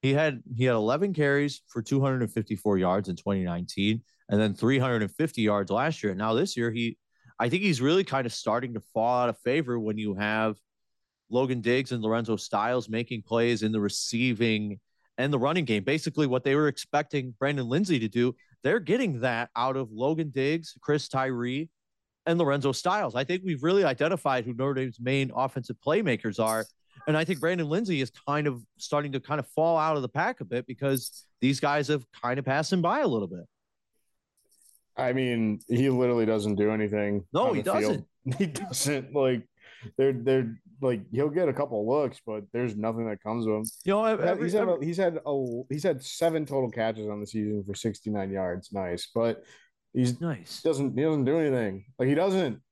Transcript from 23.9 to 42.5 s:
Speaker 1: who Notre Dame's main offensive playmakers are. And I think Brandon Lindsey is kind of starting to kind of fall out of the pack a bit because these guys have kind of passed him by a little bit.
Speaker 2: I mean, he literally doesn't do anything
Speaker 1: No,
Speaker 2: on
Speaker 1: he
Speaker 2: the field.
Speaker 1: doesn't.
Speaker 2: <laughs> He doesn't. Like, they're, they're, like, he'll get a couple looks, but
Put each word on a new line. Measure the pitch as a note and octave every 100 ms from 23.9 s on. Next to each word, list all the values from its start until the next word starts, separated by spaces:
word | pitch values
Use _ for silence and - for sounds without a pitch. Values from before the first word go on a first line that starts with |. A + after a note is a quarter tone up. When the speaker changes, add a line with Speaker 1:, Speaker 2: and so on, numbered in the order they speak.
| - D#3 F#3 D3 C3 A#2
Speaker 1:
who |
Notre | A#2 C3+ C3+
Dame's | C3 A#2
main | A#2+ C3+ C3+ A#2
offensive | C3 - A#2+ A#2+ -
playmakers | E3 G3+ A2+ A2+ G2
are. | A2 A2 A2 _ _ - -
And | D#3
I |
think | D#3+ E3
Brandon | D3+ F3+ D3+
Lindsey | E3 A3+ D3+
is | C3 - -
kind | D3 D3
of | B2 - _
starting | - D3 D3
to | C3+
kind | - D3+
of | C#3+
fall | - D#3+ E3
out | D#3 D3+
of |
the | B2
pack | D3 F#3+ B3
a | F#2+
bit | A#2+ B2
because | A#2+ C#3 C3+ - - - _
these | B2+ C3+
guys | D3 D3 C#3
have | D3 B2 -
kind | A#2+ C3
of |
passed | C3 C3+ D#3
him | F#3+
by | E3+ B3
a | C4
little | A#2 F#2+
bit. | F2+ E2+ _ _ _ _ _ _ _ _ _ _ _ _ _ _ -
Speaker 2:
I | C3
mean, | C3 B2+ A#2 A2 G#2 -
he | A#2+ C3+
literally | B2+ B2 A#2+ A2
doesn't | A2 G#2 G2+
do | G#2
anything | A2 G#2+ G#2 G#2 G#2 F#2+
Speaker 1:
No, | D#3 B3+
Speaker 2:
on | F3+
Speaker 1:
he |
Speaker 2:
the | G#2+
field. | G3+
Speaker 1:
doesn't. | G#3+ G3 - _ -
Speaker 2:
<laughs> | B2+
He | F#3+
doesn't. | C#3+ G3+ B2+ C#3 C#3+ C3+ C#3+
Like, | C3 B2 - _ - - A2+ -
they're, | C3+
they're, | C3 A#2+ C3 A#2 A2+ - -
like, | C3+ A#2 F#2+
he'll | A#2 D3+
get | D3+ F3
a |
couple | C3+ C#3+ A2 G#2+
looks, | C#3 C3+ - -
but | G#2+ G2+